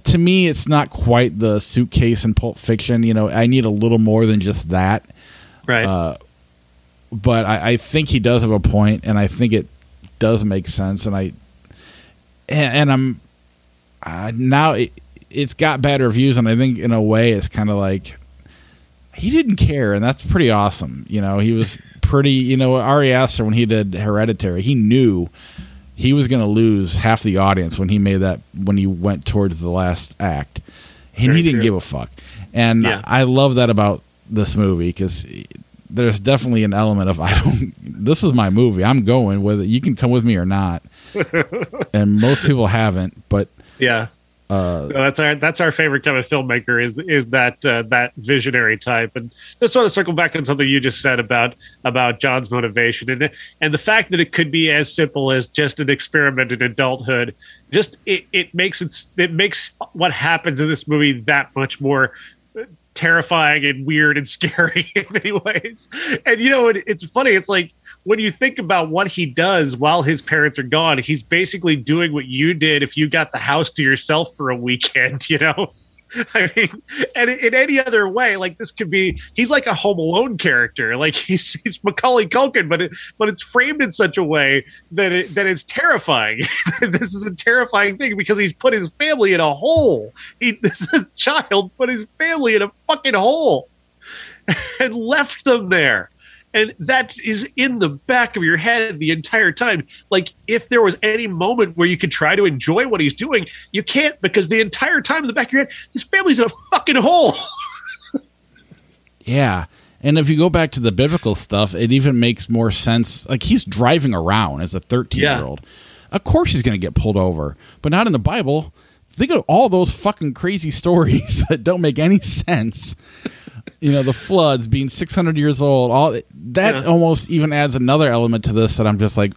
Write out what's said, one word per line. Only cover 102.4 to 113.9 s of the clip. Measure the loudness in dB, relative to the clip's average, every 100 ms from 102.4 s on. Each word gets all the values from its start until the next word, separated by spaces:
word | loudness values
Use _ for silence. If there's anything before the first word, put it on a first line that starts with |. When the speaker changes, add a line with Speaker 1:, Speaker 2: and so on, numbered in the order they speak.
Speaker 2:
enjoy | 0 0 -2 0 0
what | 0
he's | -2
doing, | -2 -2 -2 -4 -14 -8
you | -6
can't, | -4 0 -2 0
because | -2 0 2
the | 2
entire | 0 -2 -2 0
time | 0 -2
in | -2
the |
back | -2 0
of |
your | 0
head, | -2 -6 -12
his | -10
family's | -2 0 2 2
in | 0
a | -2 -4
fucking | -2 0 2
hole. | 4 4 4 0 -8 -14 -14 -16 -16 -18 -12
<laughs> | -12 -12 _ _ _ _ -20 _ _ _ _
Speaker 1:
Yeah. | -2 0 2 0 -6 _ _ _
And | 0 2
if | 4
you | 4
go | 4
back | 2 0
to | 0
the | 0
biblical | 2 0 0 -2 -4
stuff, | -2 -2 -2 0
it | 2
even | 4 4 2
makes | 2 0 -2
more | 0 0
sense. | -2 0 0 -2 -6 -6
Like, | -4
he's | 0 0
driving | 0 0 2